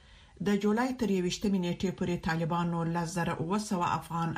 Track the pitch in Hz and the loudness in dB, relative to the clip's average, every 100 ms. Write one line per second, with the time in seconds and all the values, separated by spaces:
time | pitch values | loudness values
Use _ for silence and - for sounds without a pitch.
0 | - - - - 185 202 208 220 262 254 | -14 -20 -18 -6 0 2 4 2 2 0
1 | 202 190 180 - 214 196 175 170 185 - | 2 2 2 0 0 2 0 0 -2 -2
2 | 180 175 180 165 165 170 175 170 165 170 | -2 -2 -2 -2 0 0 0 0 0 0
3 | 165 175 170 - 165 208 208 180 175 - | -2 -2 -2 -2 -2 -2 0 0 0 -2
4 | - 165 165 | -2 -2 -2